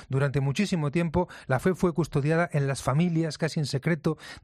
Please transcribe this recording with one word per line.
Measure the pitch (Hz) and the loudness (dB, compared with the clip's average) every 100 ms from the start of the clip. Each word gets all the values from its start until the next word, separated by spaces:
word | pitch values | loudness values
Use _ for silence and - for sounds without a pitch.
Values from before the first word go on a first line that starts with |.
| - | -4
durante | 131 139 139 | 0 0 0
muchísimo | 135 135 196 175 147 | 0 0 0 0 0
tiempo, | 170 170 180 175 - - | 0 0 0 -2 -6 -2
la | 127 | 2
fe | 190 | 2
fue | 180 180 | 2 2
custodiada | 160 151 147 143 165 170 | 2 0 0 2 2 2
en | 147 139 | 0 0
las | 131 | -2
familias, | - 139 175 160 160 - | 0 2 2 2 -2 -2
casi | 160 165 | -4 -2
en | 139 | -2
secreto, | 135 160 160 165 151 - - | -2 0 0 -2 -4 -10 -6